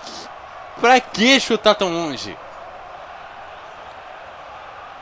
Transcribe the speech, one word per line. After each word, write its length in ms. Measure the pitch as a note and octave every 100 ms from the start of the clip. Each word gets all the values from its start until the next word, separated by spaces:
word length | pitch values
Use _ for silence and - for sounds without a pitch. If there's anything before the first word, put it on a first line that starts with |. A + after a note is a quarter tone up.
| - - - - - - - -
pra 220 | A#3 B3+
que 400 | - - A#3 C4+
chutar 340 | - A3 G#3+
tão 160 | G3+ F#3
longe? 460 | E3+ E3 B2 G#2+ E2 - - - - - - - - - - - - - - - - - - - - - - - - - -